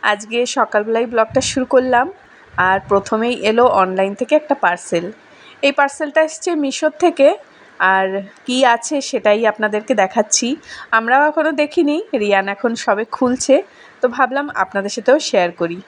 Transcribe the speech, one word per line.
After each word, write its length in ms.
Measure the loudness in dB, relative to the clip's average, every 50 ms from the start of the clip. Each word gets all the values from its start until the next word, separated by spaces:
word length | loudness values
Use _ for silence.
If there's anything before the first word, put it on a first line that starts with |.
| 0
আজকে 440 | -2 -4 -4 -6 -6 -4 -2 -2
সকালবেলায় 600 | -2 0 -2 -2 0 0 -2 -2 0 -2 -2 -2
ব্লগটা 340 | -2 0 0 0 2 0 -2
শুরু 260 | -2 0 -2 -4 -2
করলাম, 460 | 2 2 2 2 4 0 0 0 -2 -6 -14 -20 -20 -20 -20 -20 -14 -4
আর 240 | -2 0 2 2 0 0 0
প্রথমেই 460 | 0 0 0 0 -4 -2 -2 -2 -4
এলো 320 | -2 -2 0 2 4 4
অনলাইন 480 | 4 4 4 2 2 2 0 -2 -2 -2
থেকে 200 | -6 -4 0 0
একটা 180 | 0 2 0 -2
পার্সেল। 580 | 0 0 0 0 -2 -6 -4 -4 -4 -4 -4 -12 -16 -20 -20 -20 -20 -20 -20 -14 -2 -2
এই 100 | -2 2
পার্সেলটা 500 | 2 0 -2 -2 -6 -8 -2 0 0 0
এসছে 320 | 0 -2 -6 -4 -4 -2
মিশোর 360 | -2 -2 -4 -4 -2 -2 -2
থেকে, 440 | -2 2 0 0 2 4 4 4 4 2 -8 -20 -20 -20 -20 -20 -6 -2
আর 440 | 0 2 4 2 2 0 -2 -4 -8 -8 -18 -18 -8
কি 180 | -4 0 2 4
আছে 360 | 4 2 2 -2 -4 -4 -4
সেটাই 460 | -4 -4 -6 -2 2 2 2 4 2
আপনাদেরকে 480 | 0 0 0 -4 -2 -2 -4 -2 -2 0
দেখাচ্ছি। 600 | 0 0 0 2 -2 -2 0 0 -2 -2 -2 -6 -6 -10 -20 -20 -20 -8 0
আমরাও 380 | 0 0 2 4 4 4 4 4
এখনও 240 | 2 0 0 0 0
দেখিনি, 500 | 0 -2 -2 0 0 0 2 0 -2 -4 -4 -4
রিয়ান 340 | -2 0 2 2 2 2 0
এখন 260 | -6 -4 -4 -4 -4
সবে 300 | -2 -2 -2 -2 -2 -2
খুলছে, 580 | -8 -4 -2 0 0 0 -2 2 2 2 2 2 -2 _ -20 -20 -20 -12 -4
তো 80 | -4 -4
ভাবলাম 420 | 0 0 -2 0 0 -4 -6 -6 -4
আপনাদের 360 | -4 -4 -2 -2 -6 -6 -6
সাথেও 280 | -8 -4 2 2 2 2
শেয়ার 340 | 2 0 0 0 0 0 -2
করি। 280 | -4 -6 -6 -6 -8 -14